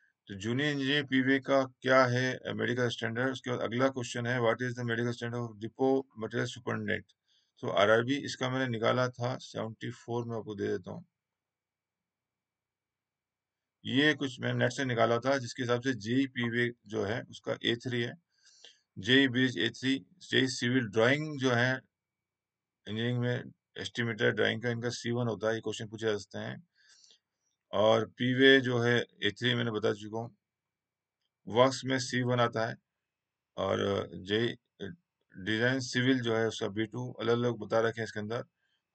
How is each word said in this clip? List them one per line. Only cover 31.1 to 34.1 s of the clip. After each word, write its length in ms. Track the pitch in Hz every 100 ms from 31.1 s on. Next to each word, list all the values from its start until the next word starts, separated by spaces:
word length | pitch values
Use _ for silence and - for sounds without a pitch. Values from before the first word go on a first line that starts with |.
| _ _ _ 101
वर्क्स 360 | 107 131 123
में 140 | 127 131
सी 240 | - 127
वन 180 | 123 123
आता 260 | 117 117 117
है 100 | - _ _ _ _ _ _ _ 95
और 540 | 95 101 101 98 -